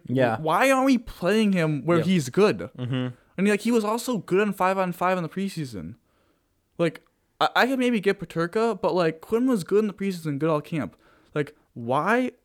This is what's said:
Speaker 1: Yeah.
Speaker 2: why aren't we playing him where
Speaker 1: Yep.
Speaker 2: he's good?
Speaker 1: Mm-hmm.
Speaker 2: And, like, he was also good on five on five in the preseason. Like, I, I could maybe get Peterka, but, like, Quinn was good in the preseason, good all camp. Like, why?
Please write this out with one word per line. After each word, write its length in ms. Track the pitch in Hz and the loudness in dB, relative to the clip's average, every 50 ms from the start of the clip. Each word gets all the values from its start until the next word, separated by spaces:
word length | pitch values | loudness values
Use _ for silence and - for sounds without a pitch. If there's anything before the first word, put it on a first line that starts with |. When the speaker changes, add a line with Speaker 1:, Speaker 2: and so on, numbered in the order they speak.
| - | -6
Speaker 1:
Yeah. 320 | 120 123 135 123 117 113 - | -2 0 2 2 2 0 0
Speaker 2:
why 300 | 156 156 165 202 254 269 | -2 0 2 2 4 4
aren't 160 | 269 262 262 | 4 4 4
we 120 | 277 254 - | 2 2 2
playing 540 | - - - - 180 180 208 226 220 202 | 0 -6 -10 -4 -2 0 2 2 2 2
him 320 | 190 175 160 156 151 139 123 | 2 2 0 0 -2 -2 0
where 140 | 160 170 165 | 0 2 2
Speaker 1:
Yep. 80 | 156 | 2
Speaker 2:
he's 220 | 180 185 170 131 123 | 2 2 2 0 0
good? 420 | - 185 208 196 123 87 85 - - | 2 2 4 4 2 0 -6 -10 -10
Speaker 1:
Mm-hmm. 380 | 127 123 120 135 127 127 127 120 - _ _ _ - | -8 -6 -4 -4 -4 -4 -6 -8 -12 _ _ _ 0
Speaker 2:
And, 100 | 196 208 | 2 2
like, 120 | 208 202 | 2 2
he 80 | - 226 | 2 2
was 140 | 247 226 208 | 2 2 2
also 340 | 208 226 240 240 254 247 175 | 0 -2 -2 -2 -2 -4 -4
good 220 | - - 180 190 | -2 0 2 2
on 120 | 214 202 | 2 2
five 240 | 196 - 180 185 190 190 | 0 0 0 0 2 0
on 140 | 185 180 | 0 -2
five 240 | 165 - 175 185 185 | -2 -2 0 0 0
in 60 | 185 | 0
the 60 | 165 151 | -2 -4
preseason. 640 | - 190 196 190 - 165 147 123 107 87 78 85 120 - _ _ _ _ _ _ _ _ _ _ _ _ _ _ _ | -4 -6 -6 -6 -6 -6 -8 -8 -8 -10 -12 -12 -14 -18 _ _ _ _ _ _ _ _ _ _ _ _ _ _ _
Like, 260 | - 170 160 - - _ _ _ _ _ _ _ - | -2 -2 -2 -2 -6 _ _ _ _ _ _ _ -2
I, 80 | 151 - - | -2 0 2
I 100 | 180 226 | 2 2
could 120 | 254 269 254 | 2 2 0
maybe 220 | 247 247 240 208 | 0 0 0 0
get 180 | 175 196 196 - | 0 0 -2 -2
Peterka, 580 | 165 - - 165 165 170 - 220 226 233 208 - | -4 -6 -4 -4 -2 -2 0 0 0 0 0 -2
but, 140 | - 175 170 | -2 0 0
like, 260 | 185 170 160 160 - | 2 0 0 -2 -4
Quinn 240 | - - 220 233 254 | -6 -4 -2 0 2
was 180 | 262 240 185 160 | 2 0 0 0
good 160 | - 190 208 | 0 2 2
in 60 | 220 | 2
the 80 | 202 180 | 0 -2
preseason, 440 | - 196 196 185 170 160 156 139 139 | -4 -6 -6 -4 -4 -4 -4 -4 -2
good 120 | 156 165 | 0 0
all 100 | 156 151 | 0 -2
camp. 360 | 147 - 165 151 107 - - _ _ _ _ _ _ _ - | -2 -4 -6 -6 -6 -6 -10 _ _ _ _ _ _ _ -4
Like, 200 | 151 147 - - _ _ _ | -4 -4 -6 -8 _ _ _
why? 600 | - 123 117 117 131 151 160 202 233 254 254 240 - _ | -14 -8 -4 -2 -2 0 0 2 0 0 0 -2 -6 _